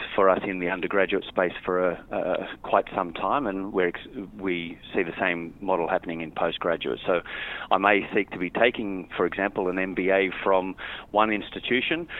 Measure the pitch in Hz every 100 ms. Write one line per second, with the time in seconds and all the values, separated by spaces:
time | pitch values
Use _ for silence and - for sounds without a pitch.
0 | - - 95 92 104 92 87 92 90 101
1 | 92 95 - - 90 - - 90 90 82
2 | - 101 85 85 92 - - 101 - -
3 | 87 80 95 131 120 95 98 95 87 -
4 | - 127 92 104 95 87 85 85 - 117
5 | 85 - 95 85 82 - 98 92 82 92
6 | - 82 80 - 85 82 90 82 76 58
7 | - 87 - - - - - 95 98 101
8 | - 104 95 95 92 - 117 127 104 95
9 | 87 - 90 - 98 110 92 92 95 92
10 | 92 95 95 - 101 95 95 90 - -
11 | - 104 107 104 - - - 123 - 160
12 | 170 -